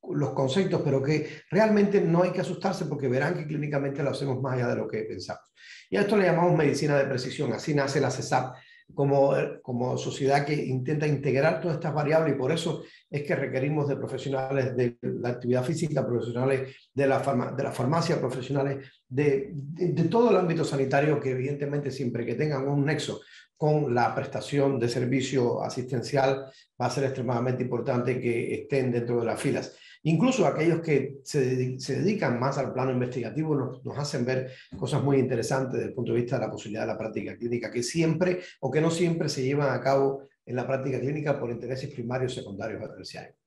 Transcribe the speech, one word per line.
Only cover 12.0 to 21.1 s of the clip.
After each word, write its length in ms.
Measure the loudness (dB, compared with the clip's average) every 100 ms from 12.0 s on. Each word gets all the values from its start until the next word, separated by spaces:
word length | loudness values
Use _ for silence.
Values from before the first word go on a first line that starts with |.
| 2 4 4
y 40 | 2
por 140 | 0
eso 300 | 0 -2 -6 -8 -20 _
es 120 | -6
que 120 | -2
requerimos 540 | -2 -2 -2 0 0 0
de 80 | -2
profesionales 800 | -4 -6 -4 -4 -2 -2 -2 0
de 220 | 0 -2
la 300 | -6 -4 -4
actividad 340 | -4 0 0
física, 420 | 0 -2 0 0 0
profesionales 680 | -2 -2 -2 0 0 -2 -12 _
de 140 | 0 2
la 140 | 2
farma-, 320 | 2 0 -2 -4
de 60 |
la 100 | -4
farmacia, 480 | -2 0 2 2 0
profesionales 680 | 0 -4 -2 -2 0 -4 -10 _ _
de, 440 | 2 2 2 -2
de, 340 | -10 -10 -2 0
de 120 | 2
todo 240 | 2 4 6
el 80 | 6
ámbito 300 | 4 2 0
sanitario 520 | 0 2 4 4